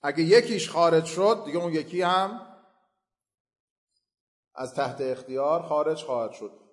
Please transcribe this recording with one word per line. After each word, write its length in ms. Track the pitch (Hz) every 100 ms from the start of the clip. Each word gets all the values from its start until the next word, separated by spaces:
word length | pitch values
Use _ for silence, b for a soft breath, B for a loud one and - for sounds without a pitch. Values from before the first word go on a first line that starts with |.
اگه 200 | 143 143
یکیش 480 | 165 220 233 214 -
خارج 340 | 156 170 180
شد، 380 | 170 175 196 220
دیگه 140 | 147 151
اون 140 | 175
یکی 300 | 156 - 175
هم 440 | 180 185 190 226 - - _ _ _ _ _ _ _ _ _ _ _ _ _ _ _ _ _ _ _
از 200 | - 131
تحت 260 | - 139 127
اختیار 640 | 131 127 131 131 139 165
خارج 400 | 160 151 151 156
خواهد 280 | 151 123 110
شد. 200 | - 107 - _